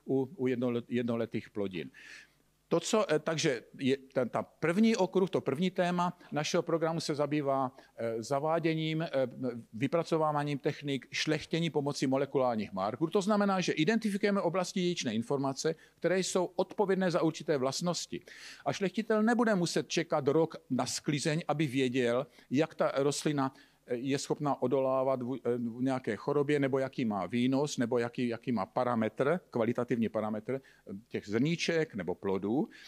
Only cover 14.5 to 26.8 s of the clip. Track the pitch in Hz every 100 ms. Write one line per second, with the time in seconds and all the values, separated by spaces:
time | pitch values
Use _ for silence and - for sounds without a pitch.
14.5 | 180 180 190 175 170 131 107 113 143 139
15.5 | 135 160 160 - _ 170 185 180 190 175
16.5 | - 190 - 190 190 185 160 160 156 165
17.5 | 143 127 - 175 165 - - - - -
18.5 | - - - 190 - 214 214 214 233 226
19.5 | 196 170 175 131 - 156 156 143 151 160
20.5 | - - 123 127 - - 147 160 156 170
21.5 | 147 156 127 131 127 120 123 143 - -
22.5 | 127 156 - 165 139 143 143 160 147 135
23.5 | - - _ - 123 135 135 - 143 147
24.5 | 131 127 135 131 131 131 131 120 131 120
25.5 | 123 117 117 131 127 120 101 - 143 143
26.5 | 147 139 135